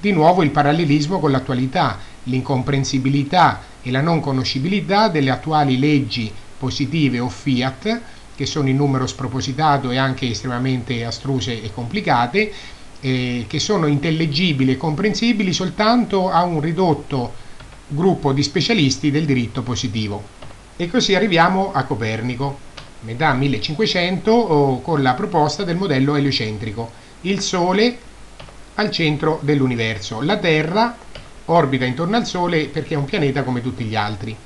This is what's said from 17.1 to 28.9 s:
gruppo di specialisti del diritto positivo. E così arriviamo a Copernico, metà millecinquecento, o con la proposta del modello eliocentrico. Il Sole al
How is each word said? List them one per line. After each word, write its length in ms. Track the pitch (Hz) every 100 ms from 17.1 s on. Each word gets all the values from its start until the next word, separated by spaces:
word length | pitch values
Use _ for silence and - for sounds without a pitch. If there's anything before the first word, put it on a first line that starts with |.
| 135 120 - - - - - -
gruppo 460 | 143 185 180 143
di 100 | 135
specialisti 680 | 143 190 - 233 135 127 151
del 160 | 143 160
diritto 360 | 131 117 -
positivo. 600 | 117 120 127 110 107 101 104 - - - - -
E 120 | 175
così 260 | 254 233
arriviamo 580 | 185 214 165 170 190 196
a 120 | -
Copernico, 720 | 135 123 113 110 120 123 139 131 - - - -
metà 340 | 110 120 160
millecinquecento, 1000 | 131 139 117 - 151 214 185 175 185 -
o 480 | 233 220 151 139 127
con 220 | - 156
la 100 | 131
proposta 500 | 127 196 160 147 -
del 140 | 196 170
modello 380 | 196 131 135 147
eliocentrico. 720 | 143 131 110 107 110 104 117 - - -
Il 180 | 180 196
Sole 580 | - 285 180 190 233 240 - - - - - - - -
al 140 | 208